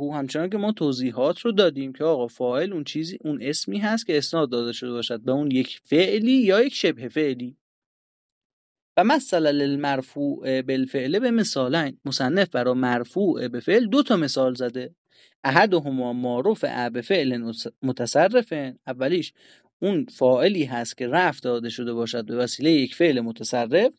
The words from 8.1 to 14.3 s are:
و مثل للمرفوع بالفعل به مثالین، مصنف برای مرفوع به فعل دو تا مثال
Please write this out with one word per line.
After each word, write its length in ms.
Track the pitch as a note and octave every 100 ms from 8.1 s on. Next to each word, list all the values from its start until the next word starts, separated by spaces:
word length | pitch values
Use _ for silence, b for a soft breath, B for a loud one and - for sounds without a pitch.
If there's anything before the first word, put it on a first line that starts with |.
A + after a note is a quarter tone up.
| _ _ _ _ _ _ _ _ -
و 80 |
مثل 420 | G#3+ D4+ - F3 D3+
للمرفوع 1160 | C#3+ C#3+ C#3+ C#3+ C3+ C3 C#3+ C#3+ C#3 C3 C3
بالفعل 560 | C3 C3 C3 C#3 C3 G3
به 120 | B3
مثالین، 680 | A#3 G3+ C#3 B2+ E3 C#3+ -
مصنف 460 | C#3 - B2+ F#3+ F#3+
برای 240 | B2+ B2
مرفوع 720 | B2+ B2 A#2+ A#2+ F#3 G3 B2 B2+
به 120 | A#2+
فعل 260 | - G#3+ A3
دو 160 | C4+
تا 140 | - F#3+
مثال 380 | C#3+